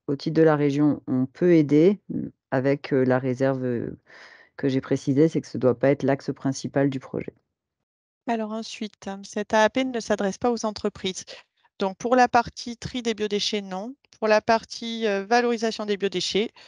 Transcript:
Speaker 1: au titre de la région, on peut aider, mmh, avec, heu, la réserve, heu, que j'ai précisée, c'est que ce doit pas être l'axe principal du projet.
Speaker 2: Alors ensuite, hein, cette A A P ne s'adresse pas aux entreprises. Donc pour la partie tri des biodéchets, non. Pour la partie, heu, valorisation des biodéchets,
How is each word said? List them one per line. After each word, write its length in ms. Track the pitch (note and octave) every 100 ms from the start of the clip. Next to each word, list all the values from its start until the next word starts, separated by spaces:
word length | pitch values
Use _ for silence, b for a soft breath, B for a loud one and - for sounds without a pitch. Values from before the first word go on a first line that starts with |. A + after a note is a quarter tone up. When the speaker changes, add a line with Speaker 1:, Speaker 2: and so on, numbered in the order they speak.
| -
Speaker 1:
au 80 | C#3+
titre 200 | - D#3+
de 80 |
la 120 | D#3+ D3+
région, 460 | D3 C#3 D3 - -
on 180 | C3 C3
peut 300 | - F3+ E3+
aider, 460 | C#3+ D3 E3+ G3+ -
mmh, 180 | - - - -
avec, 420 | C#3 C3 C#3 -
heu, 100 | C3+
la 160 | B2+ B2+
réserve, 440 | C3 B2+ C3+ C3+
heu, 360 | B2+ A#2+ - - _ B B B B -
que 140 | C#3
j'ai 120 | C3
précisée, 460 | - C#3 - C3+ D#3+
c'est 140 | D3+
que 60 | -
ce 100 | -
doit 200 | B2+ A#2+
pas 120 | C3+
être 140 | C#3+
l'axe 280 | C3+ C3+ -
principal 560 | C#3 C#3 C3+ - C#3 C#3+
du 100 | C3+
projet. 340 | - - - - _ _ _ _ _ _ _ _ -
Speaker 2:
Alors 240 | A#3 G#3+
ensuite, 560 | A3 A3+ - G#3+ _ -
hein, 140 | G3
cette 300 | G3 A3 G#3
A 100 | A3
A 60 | G#3+
P 160 | B3+ C4
ne 140 | A#3+
s'adresse 380 | - G#3 G3+ F#3+
pas 140 | B3
aux 140 | A#3 A3
entreprises. 580 | G#3 G#3 - F#3+ - - B B B B -
Donc 180 | G3 F#3+
pour 180 | A#3+ B3+
la 120 | B3
partie 500 | A#3+ - - - A#3
tri 240 | - B3
des 120 | A#3
biodéchets, 480 | G#3 G#3+ G3+ - G#3
non. 340 | G3 F#3 A3+ C#4 _ -
Pour 80 | A3
la 140 | G#3+
partie, 640 | - A3+ - - A#3 A3+ A3
heu, 160 | G3
valorisation 640 | G3 A#3+ A#3+ A#3 A3+ G#3+ G#3
des 120 | G3+
biodéchets, 540 | G3 F#3 - F#3+ A#3 _